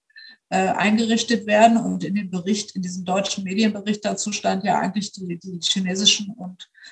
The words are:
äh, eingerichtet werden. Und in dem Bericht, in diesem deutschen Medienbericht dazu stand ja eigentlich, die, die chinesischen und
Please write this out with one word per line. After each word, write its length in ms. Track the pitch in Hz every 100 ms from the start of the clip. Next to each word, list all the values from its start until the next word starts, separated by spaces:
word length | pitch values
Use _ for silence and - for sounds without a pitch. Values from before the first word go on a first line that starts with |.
| _ - - - _
äh, 180 | 190 190
eingerichtet 760 | - 202 214 226 226 - 226 208
werden. 320 | 208 226 226
Und 260 | 185 185
in 100 | -
dem 160 | 202 185
Bericht, 460 | 180 175 214 - 190
in 60 |
diesem 220 | 180 180
deutschen 400 | 180 190 - -
Medienbericht 600 | 190 196 220 202 202 208
dazu 260 | 202 196 214
stand 300 | 202 196 190
ja 140 | 196 147
eigentlich, 340 | 185 202 -
die, 260 | - 180 170
die 200 | 190 175
chinesischen 680 | - 196 185 190 202 - 196
und 340 | 220 185 - - _ -